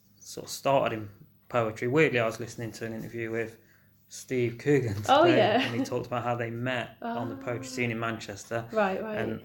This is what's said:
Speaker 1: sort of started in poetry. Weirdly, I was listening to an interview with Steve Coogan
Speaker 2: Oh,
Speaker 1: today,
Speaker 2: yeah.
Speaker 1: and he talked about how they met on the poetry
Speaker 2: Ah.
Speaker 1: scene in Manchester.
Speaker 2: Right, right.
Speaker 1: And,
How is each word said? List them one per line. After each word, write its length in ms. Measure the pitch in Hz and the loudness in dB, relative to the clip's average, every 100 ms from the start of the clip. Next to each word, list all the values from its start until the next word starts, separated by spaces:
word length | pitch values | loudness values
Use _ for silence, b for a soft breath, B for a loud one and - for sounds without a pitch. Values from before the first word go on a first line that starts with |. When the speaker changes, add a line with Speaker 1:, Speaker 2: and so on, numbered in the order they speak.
| _ _ | _ _
Speaker 1:
sort 260 | - - - | -14 -12 -10
of 40 | |
started 440 | - 139 139 113 113 | -2 2 4 2 -2
in 120 | 104 - - _ - | -8 -14 -20 _ -2
poetry. 380 | 127 110 - 123 | 0 0 -2 2
Weirdly, 320 | 147 147 123 | 4 4 4
I 60 | 113 | 0
was 140 | 110 | -2
listening 320 | 113 - 113 | -8 -8 -10
to 120 | - 113 | -8 -8
an 60 | |
interview 360 | 113 110 117 110 | -8 -8 -8 -4
with 280 | 113 113 - b b b b _ | -4 -4 -10 b b b b _
Steve 500 | - - 127 120 117 | -18 -4 0 0 0
Coogan 380 | 143 143 120 101 107 | 4 4 4 0 4
Speaker 2:
Oh, 160 | 277 349 | 6 8
Speaker 1:
today, 120 | 277 | 6
Speaker 2:
yeah. 240 | 202 226 247 | 6 4 2
Speaker 1:
and 80 | 233 | -2
he 60 | 269 | -2
talked 200 | 123 - | -4 -2
about 160 | 123 | -2
how 120 | 117 120 | -2 -2
they 140 | 117 | -2
met 480 | 117 123 123 113 - | -2 -2 -2 -4 -8
on 280 | 233 233 123 | -6 -4 -4
the 60 | - | -6
poetry 240 | 127 120 - | -4 -4 -4
Speaker 2:
Ah. 80 | 127 | -2
Speaker 1:
scene 160 | 120 | -2
in 80 | 113 | 0
Manchester. 680 | 117 110 - 101 - 117 113 | -2 -4 -8 -12 -6 -6 -2
Speaker 2:
Right, 280 | 220 196 190 | 0 0 0
right. 140 | 214 214 | -4 -4
Speaker 1:
And, 240 | 113 110 | -4 -4